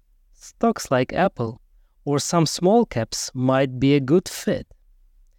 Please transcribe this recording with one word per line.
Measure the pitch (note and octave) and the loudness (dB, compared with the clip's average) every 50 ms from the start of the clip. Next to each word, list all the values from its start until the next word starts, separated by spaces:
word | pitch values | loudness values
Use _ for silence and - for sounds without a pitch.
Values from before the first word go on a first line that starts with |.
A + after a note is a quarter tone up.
| _ _ _ _ _ _ _ | _ _ _ _ _ _ _
stocks | _ - - - - - A#3 A3+ - - - | _ -20 -20 -6 -2 0 0 0 -2 -2 -2
like | C#3 B2+ B2+ - - | 0 0 0 0 0
Apple | - F3 G3 - - A#2+ A2+ A#2+ - - _ _ _ _ _ _ _ _ | 0 -2 -2 -2 -4 -6 -8 -8 -12 -18 _ _ _ _ _ _ _ _
or | C#3+ C#3+ C#3+ | -4 -2 -2
some | - - - E3+ E3 | -2 0 0 2 2
small | D3+ - - F3 F3+ G#3 A#3+ A#3 | 0 0 0 2 2 4 4 2
caps | - - A#2+ A2 - - - - - - | 0 -2 -4 -6 -4 -6 -8 -10 -8 -6
might | B2+ B2+ C3 C3 C3 C#3 C#3 B2+ B2+ | -2 0 2 2 2 0 0 0 0
be | B2 C#3 C#3+ | 2 4 4
a | D3 | 4
good | C3+ B2 D3+ F#3 - | 4 2 2 2 2
fit. | - - - - - - - - - - _ _ _ _ _ _ _ _ _ _ _ _ | -2 -6 -8 -4 -4 -4 -4 -6 -10 -18 _ _ _ _ _ _ _ _ _ _ _ _